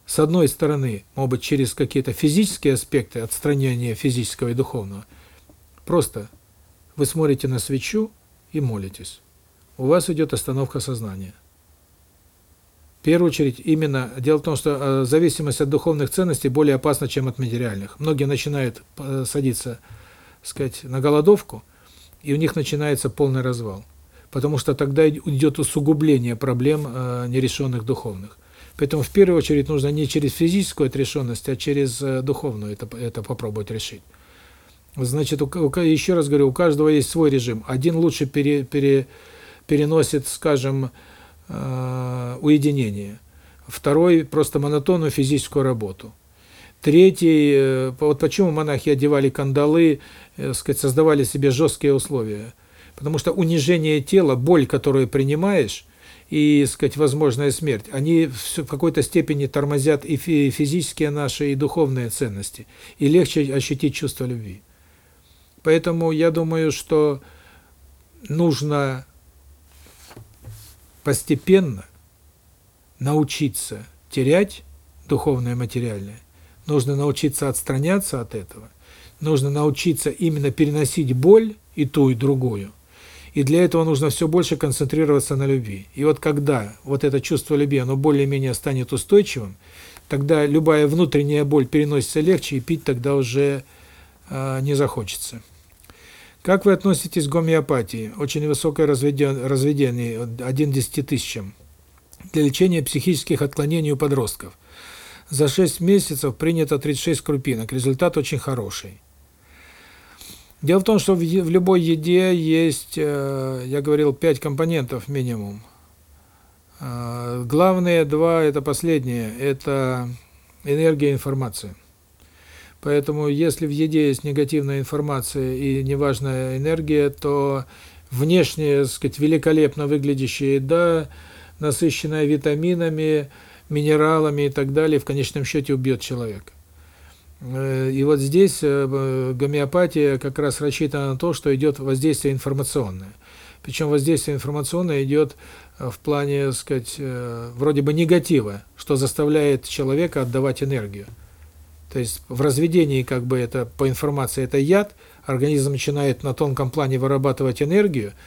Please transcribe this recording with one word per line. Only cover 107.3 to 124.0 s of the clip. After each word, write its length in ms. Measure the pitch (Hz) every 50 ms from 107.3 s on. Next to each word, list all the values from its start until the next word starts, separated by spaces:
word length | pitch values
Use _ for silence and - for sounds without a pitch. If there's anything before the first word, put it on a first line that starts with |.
| 147 135 - 139 123 110 113 110
Результат 440 | 127 131 120 135 131 131 175 175 -
очень 220 | 156 135 - 156 127
хороший. 640 | - 139 131 110 104 98 - - - 95 92 - _ _ _ _ _ _ _ _ _ _ - - - - - - - - - - - - - - - - - - - _ _ -
Дело 180 | 156 143 175 196
в 40 | 185
том, 140 | - 220 202
что 160 | - - 190
в 60 | 170
е-, 220 | 170 160 175 190
в 80 | 175 160
любой 300 | 170 185 180 190 190 180
еде 540 | 165 165 165 156 151 170 180 180 185 185 180
есть, 600 | 175 160 160 160 165 165 160 131 - - - -
э, 680 | 156 151 147 143 143 139 139 139 135 131 131 131 127 123
я 140 | 127 139 143
говорил, 320 | 139 151 151 147 151 147
пять 280 | 135 - 165 165 143 127
компонентов 680 | - 151 139 139 165 165 165 156 131 120 135 120 - 139
минимум. 540 | 143 139 127 123 117 110 101 101 101 107 110 - _ _ _ _ _ _ _ _ _ _ _ _ _ _ _ _ _ _ _ _ _ -
Э, 640 | 143 127 120 120 120 120 120 120 120 120 120 123 123
главные 600 | 120 143 156 180 190 185 185 180 175 170 165 160
два, 380 | 143 151 151 165 165 165 165
это 200 | 156 151 139 147
последние, 720 | 135 151 139 - 170 170 160 147 123 127 120 120 113 107 113 123
это 680 | 135 143 135 135 - 147 139 135 131 127 127 127 123 120 123 120 - _ _ _ _ _ _ _ -
энергия 460 | 147 143 156 160 165 156 143 147 143
и 20 |
информация. 600 | 139 131 - 139 135 135 131 113 98 - - 98 90 - _ _ _ _ _ _ _ _ _ _ _ _ - - - - - - - _
Поэтому, 480 | - 147 143 147 139 156 147 151 151 147
если 380 | 143 147 165 165 131 - 165
в 40 | 147
еде 380 | 143 147 156 156 156 156